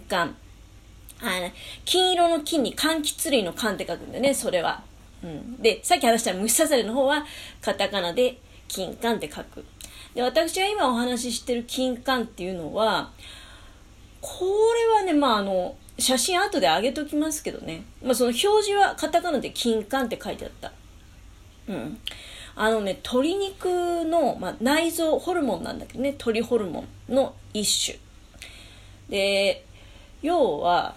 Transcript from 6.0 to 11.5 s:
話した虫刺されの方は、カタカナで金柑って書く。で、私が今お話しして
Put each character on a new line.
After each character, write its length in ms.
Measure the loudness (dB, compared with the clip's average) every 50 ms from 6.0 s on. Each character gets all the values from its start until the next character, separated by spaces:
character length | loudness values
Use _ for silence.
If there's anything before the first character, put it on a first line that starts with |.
| 6
話 140 | 4 4 4
し 40 | 2
た 100 | -2 -2
虫 220 | -2 0 2 2
刺 140 | 4 4 4
さ 60 | 4
れ 80 | 2 2
の 100 | 2 2
方 140 | 2 2
は、 180 | 4 2 0 -2 -6 -12 -16 -16 -16 -16 -6
カ 120 | -4 -4 0
タ 160 | 0 -2 0
カ 120 | 0 -2
ナ 120 | -2 0 2
で 240 | 2 2 2 0 -4 -12 -20 -20 -20 -14
金 240 | -10 -8 -6 -6 -8 -6
柑 220 | -4 -2 -2 -2
っ 40 | -2
て 120 | -4 -8
書 120 | -10 -12 -14
く。 220 | -14 -16 -18 -18 -18 -20 -20 -20 -18 -18 -18 -20 -10 -4
で、 80 | -2 -2
私 360 | 0 2 2 2 2 0 0
が 80 | 0
今 220 | 0 0 0 0 2
お 60 | 2
話 360 | 0 0 -2 -2 -2 -4 -4
し 60 | -6
し 40 | -6
て 120 | -4 -2